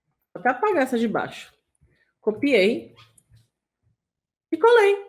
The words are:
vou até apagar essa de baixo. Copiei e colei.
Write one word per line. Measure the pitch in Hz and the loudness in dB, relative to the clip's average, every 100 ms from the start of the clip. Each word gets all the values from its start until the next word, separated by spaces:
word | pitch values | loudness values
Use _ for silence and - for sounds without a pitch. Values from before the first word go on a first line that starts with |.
| _ _ _ | _ _ _
vou | - | -6
até | 240 | -4
apagar | 254 427 359 | -2 -2 0
essa | 262 240 | -2 -2
de | 226 | -2
baixo. | 156 92 - - _ _ _ _ _ _ _ | -4 -8 -12 -20 _ _ _ _ _ _ _
Copiei | - 214 285 240 190 302 - _ _ _ _ _ _ _ _ _ _ _ _ _ _ _ _ | -8 -4 0 2 2 0 -8 _ _ _ _ _ _ _ _ _ _ _ _ _ _ _ _
e | 320 | 0
colei. | 453 480 403 403 | 4 4 4 2